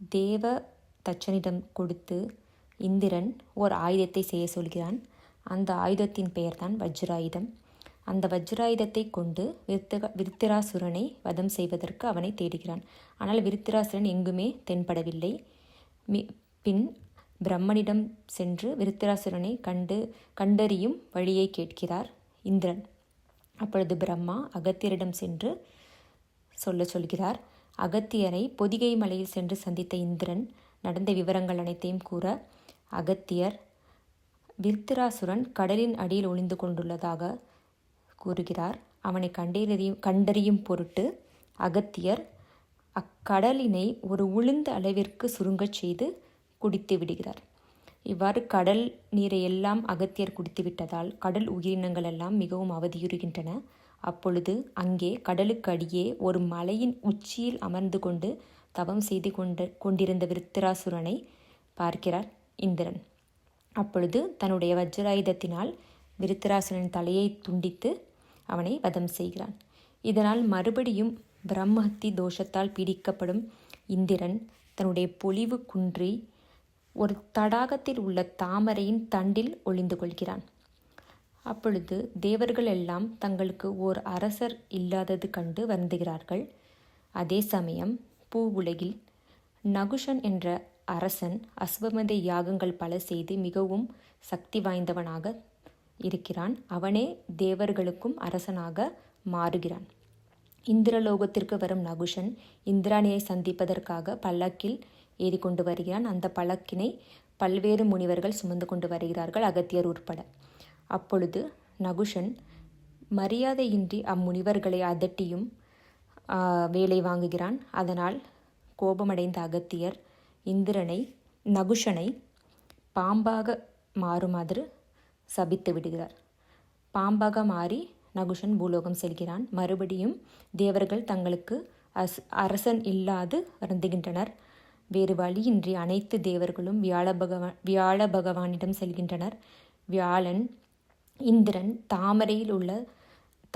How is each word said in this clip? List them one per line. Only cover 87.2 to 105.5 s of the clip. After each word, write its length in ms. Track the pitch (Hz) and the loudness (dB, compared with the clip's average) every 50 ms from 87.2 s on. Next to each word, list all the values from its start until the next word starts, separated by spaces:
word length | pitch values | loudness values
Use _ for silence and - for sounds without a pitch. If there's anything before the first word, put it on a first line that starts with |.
| 175 156 185 202 | -2 2 2 2
சமயம் 580 | 214 208 - 190 175 165 165 170 175 196 240 240 - - _ _ _ - | 2 2 0 0 0 0 -2 -2 -2 -2 -2 -4 -6 -14 _ _ _ -4
பூ 240 | - 226 226 220 202 | -2 0 0 0 0
உலகில் 480 | 190 180 170 170 165 175 180 214 - - _ _ _ _ _ _ _ _ _ _ _ - 202 | 0 -2 -2 -2 -2 -4 -6 -6 -8 -14 _ _ _ _ _ _ _ _ _ _ _ 0 2
நகுஷன் 540 | 202 196 196 202 262 262 262 - 269 262 | 2 2 2 0 0 -2 -2 0 -2 0
என்ற 460 | - 214 190 185 165 175 175 - - - _ _ - | 0 0 0 0 0 0 -2 -2 -4 -10 _ _ -8
அரசன் 560 | - 185 170 185 190 185 - - 175 180 226 - - - - | -6 -2 -2 0 -2 -2 -2 -4 -4 -4 -6 -8 -10 -8 -6
அஸ்வமேத 520 | 196 180 - - 214 220 214 220 220 208 214 | -6 -6 -4 -4 -4 -2 0 0 0 2 2
யாகங்கள் 600 | 202 170 180 175 175 175 175 190 190 185 180 175 | 0 0 0 0 0 0 0 0 0 0 -2 -2
பல 260 | 175 170 165 170 180 | -2 -4 -4 -4 -4
செய்து 380 | 175 - 175 170 165 165 190 196 | -4 -4 -6 -4 -4 -4 -2 -2
மிகவும் 580 | 185 180 175 190 196 190 190 202 247 233 - - - - _ _ | -2 0 0 0 0 0 0 -2 -2 -4 -6 -14 -20 -20 _ _
சக்தி 400 | - - - 175 - - - 214 | -12 -8 -8 -8 -8 -4 -4 -2
வாய்ந்தவனாக 760 | 185 190 185 180 180 170 175 175 170 165 160 165 160 202 226 226 - _ _ _ - - _ _ _ _ _ - | 0 0 0 -2 -2 -2 -2 -4 -4 -6 -6 -6 -6 -6 -8 -8 -14 _ _ _ -20 -20 _ _ _ _ _ -8
இருக்கிறான். 600 | - 185 180 180 - - 180 175 170 196 247 - - - | -6 -4 -4 -4 -6 -6 -6 -4 -2 -4 -4 -6 -6 -8
அவனே 500 | 180 175 170 196 202 214 240 311 359 - - - 170 160 | -6 -4 0 2 2 2 2 0 -4 -8 -12 -10 -4 0
தேவர்களுக்கும் 800 | 190 190 190 180 208 202 202 202 185 180 175 175 - 233 277 - | 2 2 2 2 0 0 0 0 0 -2 -2 -4 -4 -6 -4 -4
அரசனாக 800 | - 175 175 185 180 - 190 180 170 170 160 170 226 311 339 - - - _ _ - 190 | -4 -4 -4 -4 -4 -4 -6 -6 -6 -6 -2 -2 -2 -2 -4 -10 -20 -20 _ _ -6 -4
மாறுகிறான். 540 | 175 170 170 165 170 180 170 170 170 185 196 - - _ _ _ _ _ _ _ _ _ _ _ _ _ - | -2 0 0 0 0 0 -2 -2 -6 -6 -12 -16 -20 _ _ _ _ _ _ _ _ _ _ _ _ _ 0
இந்திரலோகத்திற்கு 920 | - 220 226 220 226 226 226 226 214 208 196 208 196 202 214 190 - 214 196 | 4 6 6 8 8 6 4 4 4 4 2 2 2 0 0 0 0 -2 -2
வரும் 280 | 185 180 190 185 175 | 0 0 -2 -2 -2
நகுஷன் 500 | 170 165 160 175 175 - - 180 214 247 - - - - _ - | -4 -4 -4 -4 -4 -4 -4 -4 -6 -6 -8 -14 -20 -20 _ -2
இந்திராணியை 540 | - 196 196 180 208 214 208 208 202 196 202 202 - | 2 2 4 4 4 4 6 6 4 4 2 0 -2
சந்திப்பதற்காக 880 | 185 180 170 185 180 175 185 180 185 185 185 - 175 170 165 185 - | -2 -2 -2 -2 0 0 0 0 0 -2 -2 -6 -6 -6 -4 -6 -6
பல்லக்கில் 640 | - - 190 175 175 180 185 180 - - 202 247 233 - - - - - _ _ - | -4 -2 -2 0 0 0 -2 -2 -4 -4 -4 -4 -6 -8 -16 -20 -20 -20 _ _ -2
ஏறிக்கொண்டு 460 | 185 185 185 185 - 185 | 0 0 0 0 0 0